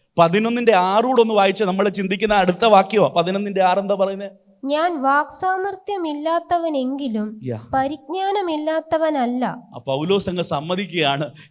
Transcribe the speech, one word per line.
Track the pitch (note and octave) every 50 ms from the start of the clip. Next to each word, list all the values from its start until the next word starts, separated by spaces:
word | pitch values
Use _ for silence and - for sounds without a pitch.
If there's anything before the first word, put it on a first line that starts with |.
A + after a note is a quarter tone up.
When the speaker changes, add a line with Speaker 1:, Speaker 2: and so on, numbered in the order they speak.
| _ _ - E3+
Speaker 1:
പതിനൊന്നിന്റെ | E3+ E3 F3+ G#3+ A3 A#3 A#3+ A#3+ A#3+ A3+ G#3
ആറൂടെ | F3+ F3+ F#3 G3 A3 A#3 C4 C4 A#3
ഒന്ന് | A3+ A3+ G#3+
വായിച്ച് | G3+ G3 G3 F#3 - G#3+
നമ്മൾ | F3+ F#3 F#3+ G3+ G#3
ചിന്തിക്കുന്ന | F#3+ G3+ F#3+ F#3+ G#3 G3+ A3 G#3 G#3
അടുത്ത | G3+ F#3 F#3 F3 F3+ A#3
വാക്യമാ. | A3+ G#3 F#3+ F#3+ - A3+ G#3 D#3+ C3
പതിനൊന്നിന്റെ | - F3 E3 F3+ F#3+ G3 G#3 G3+ F#3 F#3+
ആറ് | F#3 F3+ F#3+ G3
എന്താ | G3 G3 G3+
പറയുന്നത്? | F#3+ F#3+ G3 G3 G3 G3+ G3 - _ _ _ _ _ C4
Speaker 2:
"ഞാൻ | C#4 D4 D4+ E4 F4+ E4+ C#4
വാക്സാമർത്ഥ്യമില്ലാത്തവനെങ്കിലും | C4+ C4+ C#4 D4 D4+ D4 - - F#4 F#4 F#4 F#4 F#4+ G4+ G4 G4 - G4+ G4+ F#4 E4 D#4 D4 D4 D4+ D#4+ E4+ E4+ E4 - F4 E4+ E4+ D#4+ D4 C4+ B3+ B3+ C#4 C#4 C#4+ B3 G#3+ G#3 G#3+ G#3+ G#3+ G#3+ C3
Speaker 1:
Yeah. | B2 A2+ A2 - - C#4
Speaker 2:
പരിജ്ഞാനമില്ലാത്തവനല്ല." | C4+ C4+ C#4+ D#4 D4+ - - F4 F#4+ F#4+ G4 G4+ G#4 F#4+ E4+ D#4 D4+ D4+ D#4 D#4+ D#4+ D#4+ D#4+ D#4+ D#4 D#4+ D#4 D4+ C4+ A#3+ A#3+ B3 B3+ B3
Speaker 1:
ആ | F#3 E3 - - - - B2
പൗലോസ് | - C3+ C3+ C#3+ D#3 F3+ G3 G3 G3 F#3+
അങ്ങ് | F3 F3+
സമ്മതിക്കുകയാണ്, | E3+ - D#3+ C#3 D3+ E3+ F#3 G3 G3+ D#3 E3 E3+ D3+ C#3 C#3 D3+ D3+ - - - - -